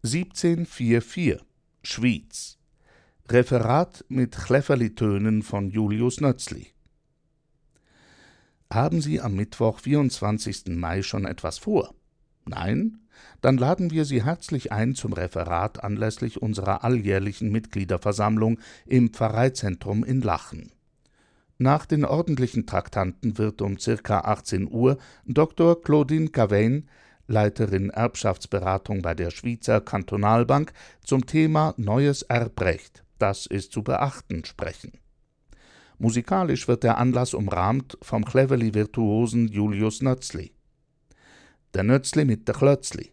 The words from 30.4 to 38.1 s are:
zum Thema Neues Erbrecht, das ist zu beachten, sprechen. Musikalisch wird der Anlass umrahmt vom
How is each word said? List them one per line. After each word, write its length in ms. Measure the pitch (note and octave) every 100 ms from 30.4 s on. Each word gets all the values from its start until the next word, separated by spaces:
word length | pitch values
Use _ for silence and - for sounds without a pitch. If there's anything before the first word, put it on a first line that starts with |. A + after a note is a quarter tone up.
| A#2 C#3 D#3 - - _
zum 220 | - C3+ -
Thema 480 | D#3 D#3 D#3 D#3 -
Neues 460 | G2+ A#2 C#3+ C#3
Erbrecht, 840 | - A#2+ A#2 - F2+ - - _ _ -
das 260 | G2+ G2+
ist 280 | - G2 -
zu 100 | -
beachten, 640 | G#2+ - C#3 - - E2+ -
sprechen. 460 | - - - - - _ _ _ _ _ - - - _ _
Musikalisch 720 | A2+ A#2 - F#3+ F3 C3 -
wird 160 | A#2
der 120 | A#2 -
Anlass 380 | B2 B2 B2+
umrahmt 640 | A#2+ G2 F2+ F#2+ C3 C3 -
vom 240 | -